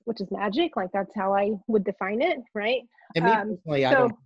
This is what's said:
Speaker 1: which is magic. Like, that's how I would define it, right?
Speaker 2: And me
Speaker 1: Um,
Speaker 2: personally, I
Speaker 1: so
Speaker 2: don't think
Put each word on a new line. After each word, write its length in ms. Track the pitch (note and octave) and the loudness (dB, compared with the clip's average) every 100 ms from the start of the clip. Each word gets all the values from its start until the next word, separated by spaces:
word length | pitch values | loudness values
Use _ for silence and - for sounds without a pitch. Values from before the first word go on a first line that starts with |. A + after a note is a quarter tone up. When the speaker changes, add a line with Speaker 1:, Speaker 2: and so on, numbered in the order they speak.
| - | -10
Speaker 1:
which 140 | A3+ | -8
is 100 | F#3+ | -8
magic. 440 | G3 G3+ A3 E4+ A#3 | -4 -2 0 -2 -2
Like, 140 | - | -4
that's 220 | G3 G3 G#3 | -4 -4 -4
how 200 | F#3+ G3 | 0 2
I 160 | G3+ G#3 - | 0 -2 0
would 160 | A3 | 0
define 380 | F#3+ G3 G3 G#3+ | 0 -4 -4 0
it, 180 | E4+ D4 A#3 G#3+ | 0 -2 -6 -4
right? 260 | G#3+ B3+ B3 _ - E3 | -2 -2 -6 _ -6 0
Speaker 2:
And 100 | A3+ | 2
me 120 | A3 | 2
Speaker 1:
Um, 220 | G#3 F#3+ | 0 -8
Speaker 2:
personally, 220 | D#3 C#3+ C3 | -2 0 4
I 80 | |
Speaker 1:
so 20 | C4+ | 4
Speaker 2:
don't 140 | A#3+ | 2
think 100 | - | -2